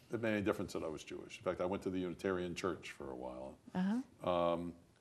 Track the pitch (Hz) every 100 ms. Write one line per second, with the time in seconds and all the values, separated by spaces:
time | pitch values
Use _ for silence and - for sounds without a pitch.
0 | - 113 113 107 101 - 90 85 82 76
1 | - - - - 92 85 90 98 98 92
2 | 90 80 98 90 90 82 95 76 - -
3 | 69 62 64 64 67 - - 185 190 240
4 | - - - 90 85 85 87 - - -